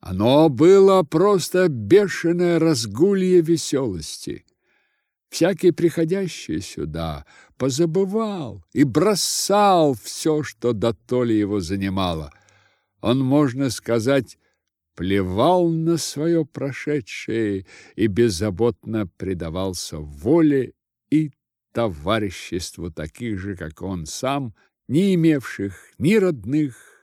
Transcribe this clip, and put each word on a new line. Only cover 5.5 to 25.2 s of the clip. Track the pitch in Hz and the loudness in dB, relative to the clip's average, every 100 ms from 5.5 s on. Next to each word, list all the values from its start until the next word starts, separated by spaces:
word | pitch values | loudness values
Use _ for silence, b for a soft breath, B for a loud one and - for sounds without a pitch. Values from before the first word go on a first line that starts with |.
| 196 185 | 2 2
приходящий | 160 170 - 165 190 190 - - 82 | 2 0 0 -2 -2 -4 -8 -8 -8
сюда, | - - 78 78 82 71 69 b b _ | -8 -10 -8 -6 -6 -8 -14 b b _
позабывал | 131 131 170 165 196 208 220 196 131 95 - | -4 0 -2 0 -2 -2 -4 -6 -10 -14 -10
и | - | 0
бросал | 147 208 196 202 - - - 202 202 180 151 | 2 4 2 2 -2 -4 0 4 6 6 4
всё, | 127 - - 160 156 | 0 -8 -4 -2 -2
что | 143 - 117 | -4 -4 -4
дотоле | 113 117 107 _ 123 120 110 | 0 -2 -4 _ -2 0 0
его | 104 104 | 0 -2
занимало. | 85 98 98 95 92 82 76 b b b b b b _ | -4 -4 0 0 0 -2 -8 b b b b b b _
Он, | - 131 | 0 0
можно | 131 143 147 123 139 | 2 4 2 0 -4
сказать, | - - 117 110 139 123 - _ _ _ _ _ | -4 -2 0 2 0 0 -12 _ _ _ _ _
плевал | - 90 98 92 92 143 185 170 | -8 -2 0 0 2 2 4 2
на | 165 160 165 | 0 -2 -2
своё | - 147 156 170 | -4 -4 0 0
прошедшее | 143 - 135 127 - 147 107 - - 110 110 98 95 B B - | -2 -6 -8 -8 -4 -4 -6 -14 -6 -2 -2 -2 -6 B B -2
и | 110 | 0
беззаботно | 95 120 85 107 87 120 - - 110 98 | 2 2 2 -4 0 0 0 -6 -6 -6
предавался | _ 92 90 82 90 95 87 - 80 | _ -8 -6 -6 -6 -6 -6 -10 -12
воле | 73 71 90 165 160 139 120 - _ _ _ | -12 -6 0 4 4 2 -2 -10 _ _ _
и | 151 156 _ _ _ _ | -2 -2 _ _ _ _
товариществу | - 113 78 76 110 104 90 - 90 87 - 87 | -4 -4 -4 -2 -2 -2 -8 -8 -8 -8 -10 -12
таких | 80 73 - 120 101 | -8 -12 -8 -8 -8
же, | 98 92 | -8 -10
как | 80 78 | -10 -10
он | 92 92 78 | -8 -8 -8
сам, | - 131 143 127 - _ _ _ | -6 -4 -4 -6 -12 _ _ _
не | 131 196 | 0 2
имевших | 180 | 4